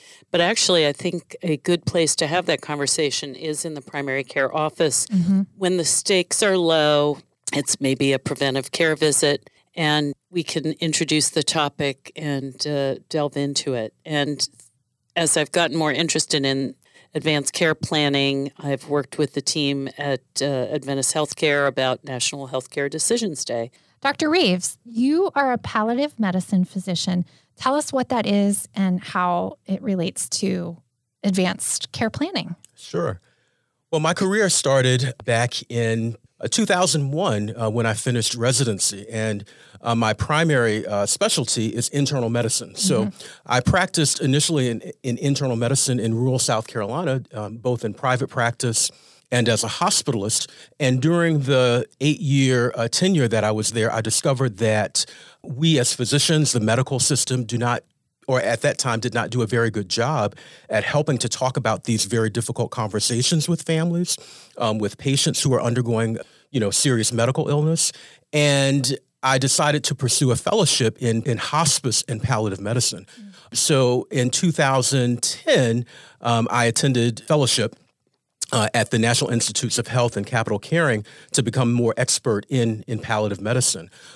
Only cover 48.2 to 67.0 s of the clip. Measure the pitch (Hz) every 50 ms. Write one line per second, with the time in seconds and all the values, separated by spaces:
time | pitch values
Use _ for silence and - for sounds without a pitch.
48.2 | - - - 127 117 117 120 - - 120 110 - - - - - _ - - _
49.2 | _ - 123 123 117 117 113 107 - 107 - - 175 196 - - - - 117 107
50.2 | 98 110 - - - - - - - - _ - 147 131 127 127 123 160 170 170
51.2 | 170 165 160 147 131 127 139 131 127 123 120 123 - - _ - 131 151 151 -
52.2 | 196 139 139 139 135 131 131 123 120 123 - 123 117 117 - - 185 190 196 156
53.2 | 127 113 113 110 107 107 107 107 107 - 101 120 107 - - 113 110 113 - -
54.2 | - 147 135 123 135 123 98 92 113 110 107 107 101 - - - - - - -
55.2 | - - - _ - - 139 120 160 165 160 131 117 - - - 123 - 139 147
56.2 | - - 160 156 151 131 - 120 107 107 113 123 131 - 139 123 - - 147 127
57.2 | - - 131 123 120 107 120 117 120 120 120 - - _ _ _ _ _ _ _
58.2 | - - 131 127 85 104 117 110 - 147 - - - 131 117 117 117 123 - 240
59.2 | - - 113 123 117 104 127 117 117 113 104 107 98 - - 113 117 135 156 131
60.2 | 104 101 - - - - - - - - - 107 98 - - 147 151 - 139 120
61.2 | - 117 - - 131 131 131 147 117 113 110 - - - 117 107 - 98 120 113
62.2 | 110 107 101 117 113 - 117 - 117 - - - 113 107 - 107 - - 120 117
63.2 | 127 - 175 156 147 - 170 160 - - 165 160 165 175 170 170 180 - - -
64.2 | - - - - - - - - 117 110 110 110 107 101 - - - 135 135 139
65.2 | - 156 139 - - 143 131 - - 117 120 127 117 117 117 110 113 113 113 -
66.2 | - _ _ _ _ _ - 127 107 101 104 - - 147 127 113